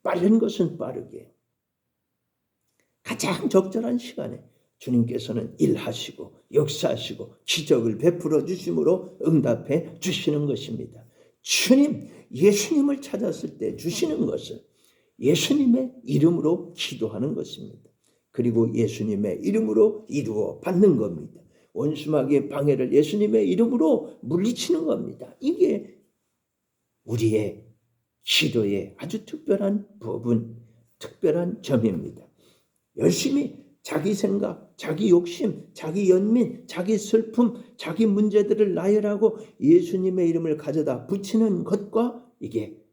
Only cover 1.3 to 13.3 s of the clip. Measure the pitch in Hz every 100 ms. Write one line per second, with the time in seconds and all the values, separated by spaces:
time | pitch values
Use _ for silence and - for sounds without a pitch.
1.3 | _ _ _ _ _ _ _ _ _ _
2.3 | _ _ _ _ _ _ _ - - -
3.3 | 180 - 190 190 226 233 240 - - -
4.3 | - - _ _ _ - 120 117 120 -
5.3 | 113 - - - 110 - - - - -
6.3 | _ _ 147 147 - 180 120 - - 104
7.3 | - - - 147 131 113 104 160 170 151
8.3 | 151 - 185 165 165 151 185 - - 160
9.3 | 160 117 117 - 170 - - 190 - -
10.3 | 147 147 127 - - - - - _ _
11.3 | _ - - - 262 285 - - - -
12.3 | 123 196 202 - 302 285 277 - 196 220